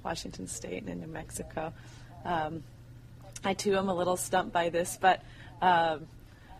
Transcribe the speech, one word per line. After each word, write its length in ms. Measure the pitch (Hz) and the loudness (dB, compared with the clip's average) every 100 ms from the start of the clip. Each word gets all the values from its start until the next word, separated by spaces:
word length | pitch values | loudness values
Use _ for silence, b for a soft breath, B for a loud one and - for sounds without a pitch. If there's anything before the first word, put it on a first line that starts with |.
Washington 420 | - - - - 92 | -6 -6 -8 -10 -10
State 340 | - - 180 | -8 -8 -8
and 80 | 190 | -6
in 100 | 175 | -8
New 60 | 160 | -8
Mexico. 680 | 160 165 - 175 160 160 - B B B B | -10 -10 -10 -8 -6 -6 -8 B B B B
Um, 380 | 175 165 156 160 - - - - - - - - | -2 0 -2 -4 -10 -16 -18 -18 -18 -18 -16 -4
I, 100 | 196 | -2
too, 220 | 190 208 190 | 0 4 4
am 120 | 190 | 4
a 60 | |
little 220 | 175 180 180 | 2 2 2
stumped 360 | - 185 175 | 4 2 4
by 160 | 175 170 | 2 2
this, 280 | 170 180 - | 2 0 4
but, 220 | 185 - - B B B | 6 6 2 B B B
um, 440 | 185 170 165 151 160 - - B B B | 6 6 6 0 -6 -16 -20 B B B